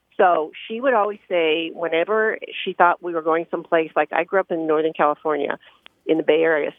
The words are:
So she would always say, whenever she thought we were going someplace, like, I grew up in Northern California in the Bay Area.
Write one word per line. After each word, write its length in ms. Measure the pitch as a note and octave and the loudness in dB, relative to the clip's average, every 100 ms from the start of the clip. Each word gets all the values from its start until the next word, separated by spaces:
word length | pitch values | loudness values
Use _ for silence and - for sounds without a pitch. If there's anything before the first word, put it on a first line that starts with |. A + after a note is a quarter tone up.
| _ - | _ 2
So 340 | F#3+ E3+ D3+ - - | 4 4 -2 -8 -12
she 140 | A3 | -6
would 120 | C4+ | 0
always 260 | A#3 G#3 G#3 - | 0 0 -4 -4
say, 400 | F3+ D#3+ D#3+ E3 | 0 2 0 -2
whenever 640 | - E3+ D#3+ E3+ A3 A3 - - - | -6 -2 0 0 0 0 -2 -8 -10
she 100 | G3 | -4
thought 300 | F3+ F3 - | 2 4 2
we 100 | F3 | -4
were 80 | E3+ | -4
going 240 | D#3+ E3 E3+ | -2 -2 -2
someplace, 400 | E3+ E3+ E3+ D#3+ - | -8 -2 -2 0 -2
like, 160 | D3+ | -2
I 120 | - | -2
grew 160 | E3+ G3 | 0 -2
up 120 | F3+ | -2
in 140 | E3+ D#3+ | -2 0
Northern 280 | D#3 D#3+ | 0 0
California 680 | D#3+ D3+ D3 D#3+ D3 C#3 - - _ - _ - | 0 0 0 -2 -2 -4 -6 -12 _ -20 _ -2
in 100 | D#3+ | 0
the 60 | |
Bay 180 | D#3 D#3 | 2 2
Area. 300 | E3 D#3 D3+ | 2 2 -2